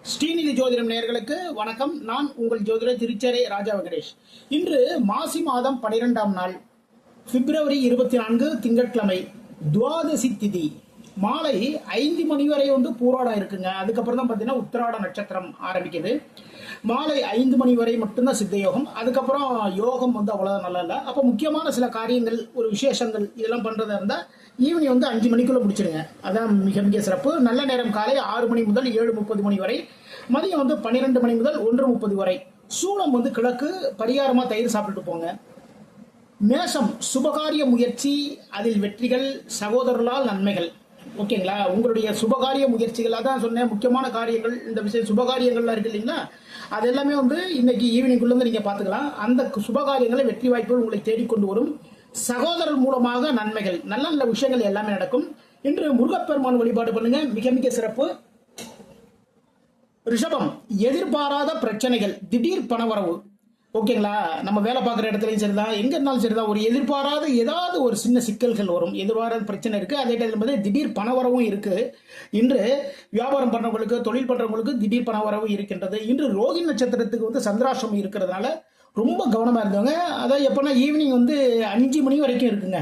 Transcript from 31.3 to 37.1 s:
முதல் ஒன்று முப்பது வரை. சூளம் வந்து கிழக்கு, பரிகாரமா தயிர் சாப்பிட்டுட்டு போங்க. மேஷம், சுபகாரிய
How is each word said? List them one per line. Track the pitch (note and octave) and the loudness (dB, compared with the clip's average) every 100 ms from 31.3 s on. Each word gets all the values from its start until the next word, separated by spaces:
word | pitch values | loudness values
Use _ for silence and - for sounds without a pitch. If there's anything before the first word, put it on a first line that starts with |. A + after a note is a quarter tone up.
முதல் | A#3 C4 D4+ | 2 2 2
ஒன்று | A3 B3 B3+ | 2 4 2
முப்பது | A3 G#3 | 2 0
வரை. | G3 F#3 F#3 - - - | 0 0 -2 -8 -20 -10
சூளம் | - F4+ G4+ E4 | -4 -2 0 2
வந்து | B3 A#3 | 2 0
கிழக்கு, | - B3 B3 D4 F#4 C4+ - | 0 0 0 -4 -4 -6 -2
பரிகாரமா | A3+ C#4 C4+ B3 A#3 | 0 2 2 2 2
தயிர் | G#3+ A#3+ | -2 0
சாப்பிட்டுட்டு | G#3 G3+ G3 E3 | -2 -4 -6 -8
போங்க. | E3 E3 G3+ - - - - - - - _ _ _ | -6 -8 -10 -18 -20 -20 -20 -20 -20 -20 _ _ _
மேஷம், | G#3 C#4+ F4 D4+ G#3 - | 2 4 0 0 0 -2
சுபகாரிய | - | -4